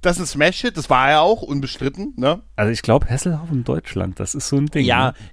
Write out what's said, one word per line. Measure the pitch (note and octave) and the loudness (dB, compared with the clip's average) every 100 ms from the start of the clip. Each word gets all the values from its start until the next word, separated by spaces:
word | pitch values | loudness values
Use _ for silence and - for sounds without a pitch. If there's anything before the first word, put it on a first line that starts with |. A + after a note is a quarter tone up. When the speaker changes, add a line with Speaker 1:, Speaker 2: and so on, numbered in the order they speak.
Speaker 1:
das | F3+ F3 | 0 0
ist | |
ein | E3+ | -4
Smash-Hit, | C#3 D#3 F#3 B3 G3 | 2 0 2 -4 -4
das | C#3 | 0
war | B2+ C3+ | 2 4
er | D3+ | 4
auch, | E3 A3 | 4 2
unbestritten, | - C#3+ C3+ - C3 C#3 G3+ D#3 | -2 -4 -4 -4 -6 -4 -10 -2
ne? | B2+ E3+ - - | 0 0 -6 -2
Speaker 2:
Also | G#2 | -2
ich | A#2 | -2
glaub, | - C#3+ - | 2 4 4
Hasselhoff | B2+ F3+ D#3+ E3 | 0 -2 -4 -2
in | C#3 | -4
Deutschland, | A#2 C3 - - F#2 F#2 | -2 -4 -4 -6 -6 -6
das | G2+ D3+ | -8 -6
ist | - | -2
so | C#3 | 0
ein | D3 | 0
Ding, | D3+ C3 | 0 2
Speaker 1:
Ja, | A#2+ C3 | 4 2
Speaker 2:
ne? | - - | -2 -10